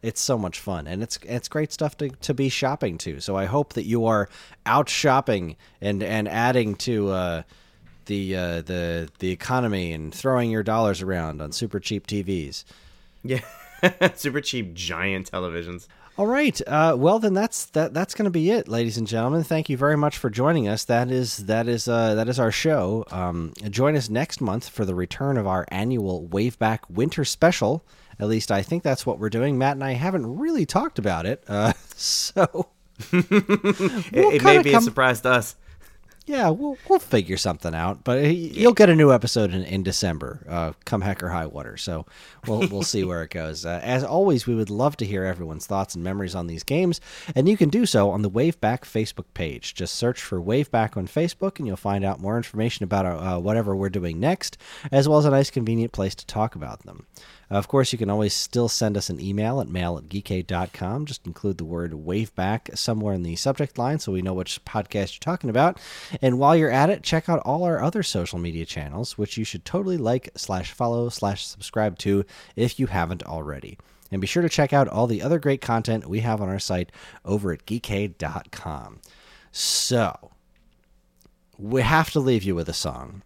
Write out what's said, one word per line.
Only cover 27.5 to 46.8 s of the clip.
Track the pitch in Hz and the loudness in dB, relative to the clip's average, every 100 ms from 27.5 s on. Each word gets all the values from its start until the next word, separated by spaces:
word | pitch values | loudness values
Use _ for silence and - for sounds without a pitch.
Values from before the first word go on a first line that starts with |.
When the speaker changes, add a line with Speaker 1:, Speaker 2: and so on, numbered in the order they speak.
| 180 101 156 _ - - - | 4 0 0 _ -20 -20 -6
Speaker 1:
At | 104 | 0
least | 110 - | 0 0
I | 101 | -2
think | 98 170 | 0 -2
that's | 160 131 | 0 -2
what | - - | -2 -2
we're | 107 | -2
doing. | 113 131 135 | 0 0 2
Matt | 131 | 0
and | 139 | 0
I | 139 | -4
haven't | 123 165 185 113 143 | -2 0 -2 -2 -4
really | 302 320 165 | -2 0 2
talked | 185 302 - | 0 0 -2
about | 101 85 87 | 0 0 -2
it, | 143 - | -4 -4
uh, | 104 107 - | 0 2 0
<laughs> | - - | -6 -8
so | - - - - 175 165 175 _ _ _ | -4 -2 -2 2 2 2 -6 _ _ _
Speaker 2:
<laughs> | 110 | 0
It, | 180 170 | 2 6
Speaker 1:
we'll | 208 190 208 196 - 185 247 175 - 403 | 4 4 2 2 0 0 -2 -2 4 6
Speaker 2:
it | - | 8
may | - | 8
Speaker 1:
kinda | 403 | 8
Speaker 2:
be | 339 | 8
a | |
Speaker 1:
come | 233 | 6
Speaker 2:
surprise | 233 214 131 120 | 6 4 4 4
to | 127 | 4
us. | 123 110 - - - - - - - - | 2 2 -10 -20 -20 -20 -20 -20 -20 -6
Speaker 1:
Yeah, | 285 196 | 2 2
we'll, | 165 285 269 - | 2 -2 -6 2
we'll | 381 | 2
figure | - - 85 92 | 4 0 2 -2
something | 98 82 87 | -2 -2 -4
out, | 80 85 98 | -2 -2 -2
but | - 127 | 0 2
he, | 147 175 165 | 4 2 -2
Speaker 3:
Yeah. | - | 6
Speaker 1:
you'll | 226 | 6
get | 233 208 | 10 10
a | |
new | 160 151 | 10 10
episode | 127 113 - 104 | 8 6 2 2
in, | 92 | 0
in | 87 95 | -2 -2
December, | 92 92 95 78 71 - - | 0 0 -2 -2 -6 -10 -6
uh, | 85 80 78 - | -4 -4 -6 -4
come | 107 | -2
heck | 98 95 | -2 -4
or | 90 | -4
high | 87 | -4
water. | 78 73 64 50 | -4 -8 -12 -10
So | - 82 80 - - - - | -6 -6 -8 -16 -20 -16 -4
we'll, | 107 - | 0 0
we'll | 98 | 0
see | 87 107 | -2 0
Speaker 3:
<laughs> | |
Speaker 1:
where | 92 87 | -2 -2
it | 80 | -6
goes. | 90 80 78 85 | -6 -6 -6 -6
Uh, | 85 | -6
as | - 127 | -2 -2
always, | 139 160 196 135 110 | 0 2 4 2 2
we | |
would | 117 104 | 0 0
love | 104 135 147 | 0 0 0
to | |
hear | 107 98 | -4 -2
everyone's | 92 87 85 78 - | -2 -4 -8 -10 -4
thoughts | 98 95 | -4 -4
and | 87 | -4
memories | 87 98 95 | -6 -4 -4
on | 90 85 | -6 -8
these | 82 | -8
games, | - 143 | -2 0